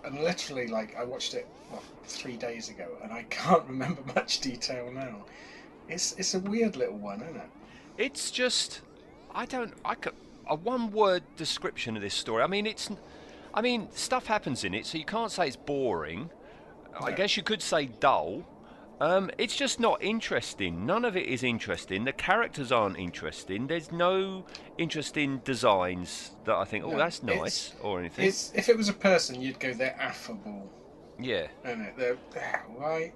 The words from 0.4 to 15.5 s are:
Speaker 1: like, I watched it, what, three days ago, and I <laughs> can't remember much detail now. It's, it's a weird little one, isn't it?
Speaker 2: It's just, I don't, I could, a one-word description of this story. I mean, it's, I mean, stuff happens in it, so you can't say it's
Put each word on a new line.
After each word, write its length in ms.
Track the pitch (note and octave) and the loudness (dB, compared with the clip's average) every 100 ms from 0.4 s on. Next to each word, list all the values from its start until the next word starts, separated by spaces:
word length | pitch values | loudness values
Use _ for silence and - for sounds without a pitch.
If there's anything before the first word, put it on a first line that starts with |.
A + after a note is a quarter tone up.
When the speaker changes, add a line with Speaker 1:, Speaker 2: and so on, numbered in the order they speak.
| - C3+ A#2+ | -4 -4 0
Speaker 1:
like, 280 | A2 G#2+ | -2 -2
I 80 | A2+ | -6
watched 300 | B2 B2+ - | -6 -4 -4
it, 120 | B2 - - - | -4 -8 -16 -14
what, 120 | A2 - - | -14 -14 -18
three 320 | - - C3+ A#2 | -12 -8 -8 -6
days 320 | A#2+ A#2 A2 | -6 -6 -10
ago, 180 | - E2+ - | -10 -10 -10
and 80 | A2 | -10
I 120 | G#2+ | -10
<laughs> 60 | - | -6
can't 360 | - D#3 F3+ C3 | -2 6 6 6
remember 340 | C3 C3+ - C3+ | -4 -2 -4 0
much 240 | - - - | -2 0 -2
detail 500 | C3 A#2+ - B2+ B2 | -2 -4 -4 -4 -6
now. 340 | C3 C3 G#2 G2+ - - - - - - | -8 -8 -10 -14 -18 -18 -18 -18 -18 -8
It's, 240 | E3+ - | -4 -2
it's 200 | - F#3 | -2 0
a 40 | F#3+ | 0
weird 380 | G3 A3+ A3 C3 | 0 2 2 2
little 200 | A#2+ G#2 | -2 -2
one, 240 | G#2 G2+ | -8 -8
isn't 140 | - | -8
it? 140 | - - - - - - - | -10 -12 -16 -20 -20 -16 -2
Speaker 2:
It's 340 | C4 - - | -2 -2 -6
just, 480 | - B3 - - - - - - - - | 0 2 2 -2 -6 -14 -20 -20 -20 -10
I 100 | A#3+ | -6
don't, 280 | B3 C4 A3 - | -4 -4 -4 -4
I 120 | - | -4
could, 180 | A3 - - - - - | -2 -4 -8 -20 -14 -2
a 80 | |
one-word 680 | D3+ G3 B3+ A3+ G#3+ G3+ F3+ - | 0 2 0 0 6 8 6 0
description 640 | - D#3 - E3+ - B2 A2 | -6 -4 -2 -4 -2 -2 -2
of 40 | |
this 120 | G2 | -2
story. 300 | - - A2+ | -2 2 4
I 40 | D3 | 4
mean, 180 | G3 | 4
it's, 240 | G#3+ G#3 - G3+ - - - - - | 0 -4 -6 -8 -10 -18 -18 -18 -4
I 80 | - | 0
mean, 280 | B3 A#3+ - | 2 2 -2
stuff 360 | - - B3+ - | -6 0 0 2
happens 360 | G#3+ - B2 | 0 2 -2
in 100 | G2 | 0
it, 120 | G2 | -2
so 120 | - D#3+ | -2 -6
you 60 | |
can't 260 | - G#3+ A3 | -2 -2 -2
say 160 | - | 2
it's 100 | D#3+ | 0